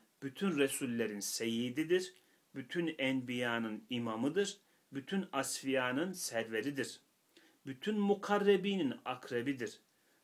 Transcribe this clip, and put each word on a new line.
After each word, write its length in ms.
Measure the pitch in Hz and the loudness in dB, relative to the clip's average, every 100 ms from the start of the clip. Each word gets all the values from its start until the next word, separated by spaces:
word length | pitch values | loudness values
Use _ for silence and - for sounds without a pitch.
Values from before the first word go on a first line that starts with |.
| _ _ | _ _
bütün 360 | 139 131 196 147 | -10 -2 0 4
Resullerin 600 | 139 - 135 117 110 104 | 2 2 -2 0 -2 -2
seyyididir, 920 | - - 113 113 123 123 160 180 185 - _ _ _ 135 | -6 -2 0 0 0 -2 2 2 0 -10 _ _ _ -12
bütün 400 | 127 180 165 - | -6 -2 -2 0
enbiyanın 880 | 135 131 123 123 120 117 113 107 - | 0 0 -2 -2 0 0 -2 -6 -6
imamıdır, 680 | 123 117 110 135 175 196 - _ _ _ | -4 -2 0 0 0 -2 -4 _ _ _
bütün 340 | 139 135 196 180 | -12 -4 -4 -2
asfiyanın 800 | 139 135 - 135 131 127 127 185 | -2 -2 -4 0 2 2 0 -2
serveridir, 920 | 180 - 117 113 113 127 139 113 - _ _ _ - - _ - | -4 -4 -2 -2 -2 -2 -2 -4 -6 _ _ _ -20 -20 _ -14
bütün 340 | 131 202 214 | -8 -2 2
mukarrebinin 920 | 202 196 - 202 196 196 196 196 143 117 123 | 4 2 4 4 6 6 6 2 2 0 -4
akrebidir, 760 | 127 - 120 123 135 113 - _ _ _ _ | -6 -4 -2 0 -2 -4 -8 _ _ _ _